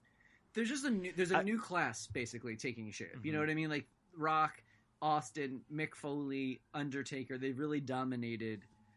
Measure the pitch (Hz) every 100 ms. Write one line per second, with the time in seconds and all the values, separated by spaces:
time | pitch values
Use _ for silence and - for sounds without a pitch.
0 | _ _ - _ _ - 226 285 277 214
1 | 180 170 180 160 196 226 - 180 143 117
2 | - 139 120 117 120 113 139 117 107 98
3 | 90 123 131 151 151 156 156 147 - _
4 | _ 165 156 156 151 - - _ _ _
5 | 156 151 151 - 139 135 - 151 156 -
6 | 151 143 143 135 131 123 - 151 143 135
7 | 131 139 127 127 131 127 151 151 131 131
8 | 131 123 117 113 110 107 - - -